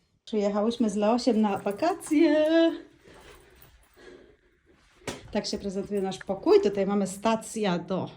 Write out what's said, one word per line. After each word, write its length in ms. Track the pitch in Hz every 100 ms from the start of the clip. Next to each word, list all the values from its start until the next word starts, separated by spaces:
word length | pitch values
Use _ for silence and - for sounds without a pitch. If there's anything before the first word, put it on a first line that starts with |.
| _ _
Przyjechałyśmy 680 | - 214 202 208 214 233 220
z 60 | 196
Leosiem 440 | 208 240 254 220
na 180 | 208 196
wakacje. 880 | 202 202 320 381 - 302 320 302 302 330 330 - - _ - - - - _ _ - _ _ _ - - - _ _ _ _ _ _ _ - - -
Tak 140 | 214 202
się 120 | 208
prezentuje 440 | 202 190 185 202
nasz 160 | 190 185
pokój. 420 | - 190 320 403
Tutaj 260 | 214 196 190
mamy 200 | 202 190
stację 800 | - 226 220 - 226 208 175 170
do 220 | 185 127